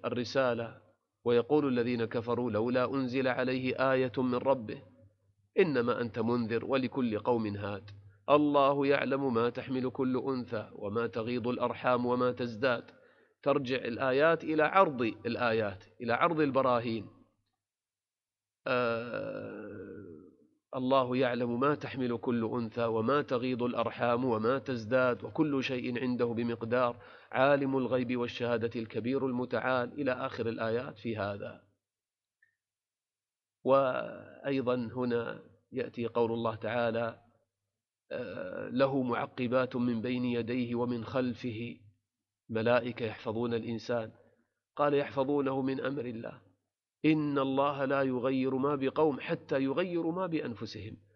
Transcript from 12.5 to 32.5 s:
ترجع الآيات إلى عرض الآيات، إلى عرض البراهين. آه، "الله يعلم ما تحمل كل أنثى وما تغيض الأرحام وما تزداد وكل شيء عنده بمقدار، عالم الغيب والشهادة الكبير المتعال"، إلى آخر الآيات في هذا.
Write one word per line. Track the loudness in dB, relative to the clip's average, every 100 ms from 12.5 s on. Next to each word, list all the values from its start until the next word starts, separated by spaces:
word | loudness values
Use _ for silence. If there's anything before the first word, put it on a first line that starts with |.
| 0 0 0 -6 -20 -20 _ _ _
ترجع | 0 0 0 -2
الآيات | -2 -2 2 4 4 4
إلى | 2 2
عرض | 4 6 4 4
الآيات، | -2 -2 -4 0 0 2 0 -4 -14 -8
إلى | 0
عرض | 2 2 2
البراهين. | 2 4 4 2 0 -4 -6 -18 _ _ _ _ _ _ _ _ _ _ _ _ _ _ -2
آه، | 0 0 -2 -4 -6 -6 -8 -10 -10 -12 -12 -12 -14 -16 -18 -20 -20 _ _ -10 -4
"الله | 2 4 4 2
يعلم | 2 0 -2 2
ما | 2 0
تحمل | -4 -4 -2 -2
كل | 0 0 0
أنثى | -2 -4 -2 0
وما | 0 2 2
تغيض | 2 -2 0 0
الأرحام | 0 0 -2 0 2 2 2
وما | 2 2 0
تزداد | -2 -6 0 2 4 0
وكل | -2 0 2 2
شيء | -2 -2 -2 -2
عنده | 0 0 0
بمقدار، | 0 -2 -2 0 2 2 0 -14 -20 -4
عالم | 4 6 6 4 0
الغيب | 2 0 0 -2
والشهادة | -2 -2 0 0 0 -4
الكبير | -6 -4 -2 -2 -2
المتعال"، | -2 -2 -2 0 0 -2
إلى | -4 -2
آخر | -2 -4 -4 -4
الآيات | -2 -2 -2 -4 -8
في | -6 -4
هذا. | -4 -4 -10 -14 _ _ _ _ _ _ _ _ _